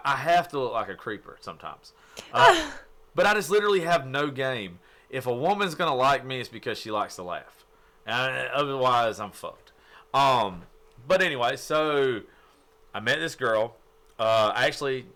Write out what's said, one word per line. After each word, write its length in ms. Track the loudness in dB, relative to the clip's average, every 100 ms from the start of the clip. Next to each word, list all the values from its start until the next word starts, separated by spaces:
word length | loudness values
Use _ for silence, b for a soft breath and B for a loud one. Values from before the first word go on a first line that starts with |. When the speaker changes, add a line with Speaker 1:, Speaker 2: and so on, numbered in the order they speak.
| -2
Speaker 1:
I 100 | -2
have 320 | 2 2 2
to 100 | -4
look 120 | -2
like 160 | -4 -6
a 80 | -8
creeper 420 | -10 -10 -12 -16
sometimes. 520 | -16 -14 -14 -16 -20 _
Speaker 2:
<laughs> 360 | _ -20 -4
Speaker 1:
Uh, 380 | 4 6 4 -2 B B -20 _
but 120 | 0 2
I 80 |
just 160 | 2 0
literally 320 | 0 2 0
have 260 | 2 0 0
no 220 | -4 -4
game. 480 | -4 -4 -4 -8 -14 b b b
If 180 | -8 -4
a 80 | -2
woman's 400 | 0 0 -2 -2
gonna 180 | 0
like 320 | 4 4 4 0
me, 140 | -8
it's 80 | -8
because 300 | -8 -8 -8
she 140 | -4
likes 260 | -4 -4 -8
to 60 |
laugh. 420 | -10 -10 -12 -20 _ b b b -6
And 420 | -2 -2 -4 -4
otherwise, 680 | -2 -2 0 2 4 2 -2
I'm 120 | -10
fucked. 420 | -10 -14 -14 -20 _ B B B
Um, 480 | 2 4 4 2 -4 -16 -20 _ -20 0
but 160 | 2
anyway, 360 | 2 2 0 -2
so 640 | -2 0 2 4 2 0 -6 b b b b _ _
I 80 | -6
met 180 | -2 -2
this 160 | -4 -2
girl. 400 | 0 2 0 -4 _ _ _ -2
Uh, 360 | 2 4 4 2
actually, 520 | 0 0 -4 -4 -6